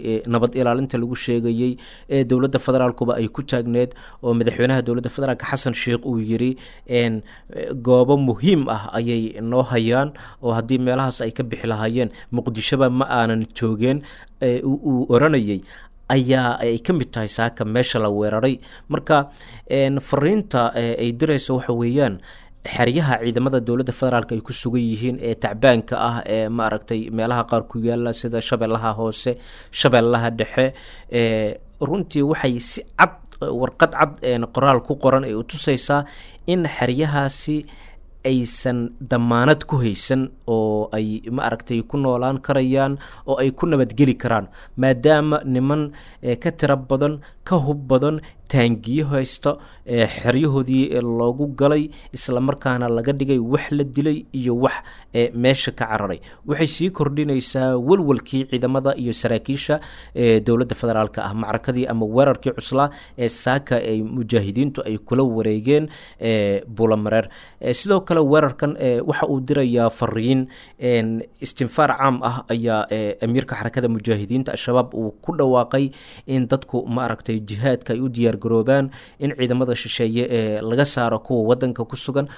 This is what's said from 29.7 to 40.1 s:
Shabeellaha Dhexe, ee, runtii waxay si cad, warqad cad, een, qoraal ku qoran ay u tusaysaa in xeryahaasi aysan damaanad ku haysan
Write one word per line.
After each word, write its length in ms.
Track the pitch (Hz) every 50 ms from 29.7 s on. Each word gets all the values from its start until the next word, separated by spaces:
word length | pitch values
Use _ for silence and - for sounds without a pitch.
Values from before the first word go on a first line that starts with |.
Shabeellaha 600 | - - - 135 123 117 117 117 120 113 117 113
Dhexe, 400 | 113 113 107 - - 131 131 131 135 - - - - - - -
ee, 460 | 120 120 117 113 110 110 107 104 - - - - - -
runtii 420 | 143 139 175 202 170 - - 147 139
waxay 320 | 147 156 - - 131 120 120
si 200 | - - - - - - -
cad, 240 | - 185 180 - - - - - -
warqad 520 | - - 123 120 127 - - - 165 -
cad, 200 | - 139 151 143 143 - 117
een, 220 | 127 123 117 117 -
qoraal 320 | - 127 135 139 131 120
ku 160 | - - 143
qoran 280 | 139 - 131 135 135 135 127
ay 60 | 104
u 60 | 110 117
tusaysaa 640 | - - 147 - 156 131 123 - - 143 143 143 - - - - - - - -
in 180 | 170 180 185 165
xeryahaasi 1040 | 143 - - - - 123 139 156 147 143 143 139 135 - - - 151 151 151 143 - - - - - - - - - - - -
aysan 680 | 131 135 127 120 117 - - - 127 123 120 120 120 - -
damaanad 680 | 131 120 127 120 117 120 117 120 123 151 151 147 - -
ku 80 | 151
haysan 540 | 131 120 110 95 - - -